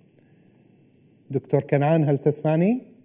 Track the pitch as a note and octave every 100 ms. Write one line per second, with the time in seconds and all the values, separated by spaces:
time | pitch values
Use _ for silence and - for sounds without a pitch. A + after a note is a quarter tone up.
0 | _ _ _ _ _ _ _ _ _ _
1 | _ _ - C3+ - C#3 C#3+ C#3+ C#3+ E3
2 | D3 C#3 D3+ C#3+ D#3 D#3+ F#3 B3 - -